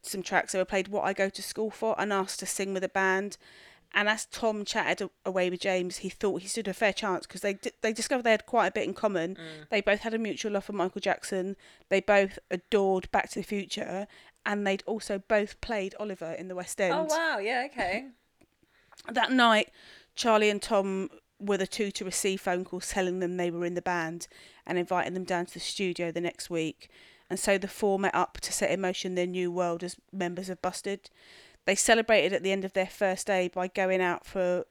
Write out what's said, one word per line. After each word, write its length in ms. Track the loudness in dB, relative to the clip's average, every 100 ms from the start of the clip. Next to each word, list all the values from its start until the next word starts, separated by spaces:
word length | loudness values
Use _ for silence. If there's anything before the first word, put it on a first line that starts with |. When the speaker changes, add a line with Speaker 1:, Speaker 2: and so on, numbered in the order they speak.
Speaker 1:
some 200 | -8 -8
tracks. 300 | 0 0 2
They 80 | 0
were 60 | 0
played 240 | 0 0
What 160 | -2 -2
I 80 |
Go 160 | 0 -2
to 120 | -2
School 300 | -10 -4 -4
For 240 | -2 -2 0
and 120 | 0
asked 280 | 0 0 -6
to 40 | -6
sing 280 | -4 -2
with 100 | -2
a 60 | -2
band. 480 | 0 2 2 0 -8 -20 -20 -20 -20 _
And 140 | 0 2
as 160 | 0 -4
Tom 400 | -2 0 0 -2
chatted 420 | -2 0 0 -4
a-, 220 | _ -4
away 200 | 0 0
with 120 | 0
James, 360 | 0 0 0 -4
he 100 | -8
thought 320 | -2 -2 -2
he 60 | -4
stood 180 | -6 -4
a 60 |
fair 200 | 0 0
chance 320 | 2 -2 -2 -4
'cause 160 | -6
they 120 | -4
d-, 180 | -4 -8 -2
they 120 | -2
discovered 300 | -2 -2 0
they 80 | 4
had 140 | 2 2
quite 220 | 2 2
a 40 |
bit 120 | 2 -2
in 60 |
common. 420 | 0 0 0 -2 -6
Speaker 2:
Mm. 340 | -14 -16 -2
Speaker 1:
They 120 | 0
both 200 | 2 2
had 120 | 0
a 60 | -2
mutual 320 | -2 -4 -2
love 140 | -2 -4
for 80 |
Michael 280 | -2 -2 0
Jackson. 540 | -2 -2 -2 -4 -4 -6 -12 -20 _
They 140 | 0
both 360 | 6 4 4 -2 _
adored 580 | -6 _ 2 4 2 0
Back 180 | -2 -2
to 80 | -6
the 40 |
Future. 640 | -4 -6 -4 -6 -6 -6 -8 -14 -20 _ -4
And 200 | -2 0
they'd 160 | -2 -2
also 340 | -6 -4 -6
both 400 | 2 2 2 -6
played 340 | -4 -4 -4 -6
Oliver 320 | -8 -8 -8
in 140 | -8 -8
the 60 | -8
West 240 | -8 0
End. 120 | 2
Speaker 2:
Oh, 100 | 2 2 2
wow. 240 | 2 0
Yeah, 280 | 0 -2 -2
okay. 360 | -4 -2 -2 -6
Speaker 1:
<laughs> 40 | -18 _ _ _ _ _ _ _ -18 -4
That 200 | 0 4
night, 400 | 6 8 6 4 -8 -20 -20 _ -2
Charlie 340 | 4 6 6
and 120 | 2
Tom 480 | 2 2 2 -2 -4 -8 _ _
were 180 | -2 0
the 80 | 0
two 220 | -2 -2
to 120 | -2 -6
receive 360 | -2 0 0
phone 240 | 0 -2 -2
calls 240 | -8 -4
telling 300 | 0 0 0
them 180 | -2 0
they 120 | -2
were 160 | 0 -2
in 100 | -2
the 60 |
band 460 | -2 -2 -2 -6 -12 -18 -20 -20 -4
and 100 | -2
inviting 360 | 0 0 0
them 100 | -4
down 220 | -2 -2 -2
to 80 |
the 60 | -6
studio 520 | -8 -2 -4 -2 -4
the 80 | -2
next 280 | -4 -6 -6
week. 400 | -2 -2 -6 -20 -20 -20 -20 _
And 100 | -2
so 180 | 2 2
the 100 | 0
four 280 | 0 0 2
met 160 | 2
up 260 | 2 0 -4
to 100 | -6
set 200 | -2 0
in 100 | 2
motion 340 | 0 -2 -4 -2
their 100 | -2
new 240 | 0 -2
world 320 | 0 -2 -2
as 120 | -6 -12 _
members 380 | -6 -4 -4 -8
of 120 | -4
Busted. 480 | -6 -4 -8 -8 -10 _ -20 -20 -20 _ 0
They 100 | 2
celebrated 580 | 6 6 6 6 6
at 100 | 2
the 80 | 0
end 140 | 0 0
of 80 |
their 140 | -2 -2
first 400 | 0 0 0 0
day 200 | 0 0
by 200 | -2 -4
going 320 | 0 2 4
out 240 | 2 0 -4
for 400 | -2 0 0 -4